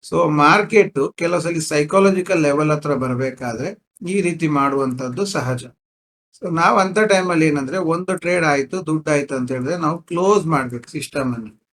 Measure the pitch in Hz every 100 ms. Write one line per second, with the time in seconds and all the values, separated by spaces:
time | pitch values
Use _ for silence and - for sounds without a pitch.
0 | - 165 170 151 147 190 202 220 190 -
1 | 135 - 170 175 165 165 156 151 151 190
2 | 196 190 180 180 147 143 151 151 151 139
3 | 131 123 131 127 123 113 151 220 _ _
4 | 175 196 175 160 160 147 139 139 135 127
5 | 131 127 196 165 127 123 120 _ _ _
6 | _ _ _ _ 180 160 175 226 190 190
7 | 214 190 180 170 160 147 135 185 165 165
8 | 185 185 170 180 160 143 131 185 156 156
9 | 156 147 135 135 123 127 127 175 156 170
10 | - 170 190 208 160 151 127 120 - 156
11 | 127 147 131 117 110 - _